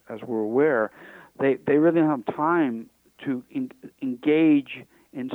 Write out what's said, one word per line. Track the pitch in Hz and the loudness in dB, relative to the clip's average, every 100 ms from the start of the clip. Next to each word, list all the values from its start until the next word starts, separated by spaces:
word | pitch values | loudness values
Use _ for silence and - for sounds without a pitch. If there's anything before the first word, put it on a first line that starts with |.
| - | -14
as | 110 | -14
we're | 113 113 | -6 -4
aware, | 107 120 156 123 107 - - - - - | -2 2 2 2 -2 -6 -20 -20 -20 -4
they, | 135 131 - | -2 0 0
they | 147 | 2
really | 160 165 | 4 4
don't | 156 143 | 2 0
have | - - | -6 -4
time | 151 175 143 113 117 _ _ - | 0 0 0 -2 -10 _ _ -12
to | - 127 - | -6 -6 -8
en-, | 135 127 - 120 - | -8 -10 -10 -20 -10
engage | 135 123 151 156 160 147 131 - 127 _ _ | -8 -4 0 2 4 4 0 -10 -20 _ _
in | - 127 | -12 -8